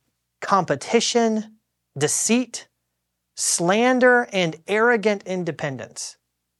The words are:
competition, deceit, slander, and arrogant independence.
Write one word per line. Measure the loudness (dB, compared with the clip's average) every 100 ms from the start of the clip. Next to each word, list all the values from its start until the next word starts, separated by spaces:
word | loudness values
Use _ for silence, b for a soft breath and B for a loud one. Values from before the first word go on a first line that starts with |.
| _ _ _ -12
competition, | 0 0 0 -4 0 0 0 0 0 -2 -6 _ _ _ _ -4
deceit, | -2 0 0 0 -2 -10 -16 _ _ _ _ _ _ -8
slander, | -4 0 2 2 4 4 4 4 2
and | -2 -2 -4 -4
arrogant | 0 2 2 0 -2
independence. | -4 -6 -4 -6 -6 -8 -12 -14 -14 -16 _ _ _